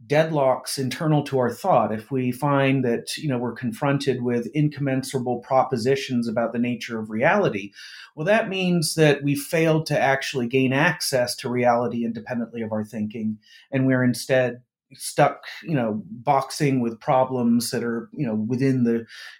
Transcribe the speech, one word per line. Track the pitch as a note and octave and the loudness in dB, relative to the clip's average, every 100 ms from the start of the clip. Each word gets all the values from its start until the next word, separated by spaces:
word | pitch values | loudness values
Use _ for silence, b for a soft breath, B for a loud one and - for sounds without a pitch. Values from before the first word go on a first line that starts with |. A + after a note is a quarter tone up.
| A2+ | 0
deadlocks | C#3+ D#3+ D3+ C3 A#2+ - - | 2 2 2 2 2 -2 -6
internal | C3 - D#3+ D3 | -4 -2 2 2
to | C#3+ C3 | 2 0
our | A#2+ | 0
thought, | A#2 F#3+ C#3 G#2+ | 0 2 4 4
if | A2 - | -2 -4
we | C3 B2+ | -2 -2
find | B2 D3 C#3 C3+ C3+ B2 | 0 2 4 4 2 2
that, | A#2 - - | 0 -4 -6
you | D3 | -4
know, | B2 | -2
we're | A#2+ | -4
confronted | A2+ B2 G#2+ C#3+ C#3 C#3 B2 | -4 -6 -2 0 0 0 -2
with | B2 A#2+ A#2 D#3 | -2 -2 -2 0
incommensurable | D3 C#3+ C#3 C3 C3 D3 B2 A#2 | 0 0 -2 -2 -2 -4 -4 -4
propositions | - C3 B2+ A#2 A#2+ C3+ - B2 A#2 | 0 2 2 0 0 0 0 -2 -2
about | A2 A#2 | -2 -2
the | A#2+ | -2
nature | A#2+ A#2 - A2+ | -2 -4 -6 -8
of | A2 | -6
reality, | A2 D3 G3+ E3 G#2 G2+ B B B B D3 | 0 2 2 2 -2 -8 B B B B -6
well, | D#3+ | 0
that | A3 A3 | 2 0
means | F#3+ F3+ F3 D#3 D#3+ | -2 2 2 0 4
that | D#3 C#3 | 4 4
we | C#3+ C#3+ | 0 -2
failed | - E3+ D#3+ D#3 D#3 | -2 0 2 2 0
to | C#3 | 0
actually | B2+ C3+ - C#3 A#2+ | 2 0 -2 -4 0
gain | C3 C3 | 2 2
access | C3+ E3+ E3 - C3 A#2+ - | 2 2 0 -2 0 -2 -4
to | B2+ | -4
reality | B2 A#2+ A#2+ A#2+ A#2 A#2 | 0 2 2 0 -2 -4
independently | A2+ G#2+ A#2+ A2+ A#2 | -6 -8 -6 -6 -6
of | A2+ | -4
our | G#2+ | -4
thinking, | G#2+ A2+ G#2+ A#2 G#2+ G#2+ b b b | -4 -6 -6 -4 -6 -6 b b b
and | C3 C3 | 0 2
we're | C3 | 2
instead | B2+ A#2+ - C3 B2 A#2+ - _ _ | 2 0 0 2 2 -4 -14 _ _
stuck, | C3 - - C#3+ - - - | -14 -6 2 2 2 -10 -14
you | - C#3+ | -4 0
know, | A2+ G#2+ - | 0 -2 -6
boxing | A#2+ C3+ C3+ - - D3 C3 | -6 0 0 0 0 2 2
with | A#2 A2+ | 0 -2
problems | - C3 B2+ B2+ A#2+ A#2+ A2+ | 0 2 2 2 2 2 2
that | A#2+ | -2
are, | A#2 A#2 G#2+ | -2 -4 -8
you | - A#2+ | -6 -4
know, | |
within | G#2+ G#2+ B2 C3+ C3 A#2+ | -2 -2 0 2 2 2
the, | A#2 A#2 B B B | 0 -2 B B B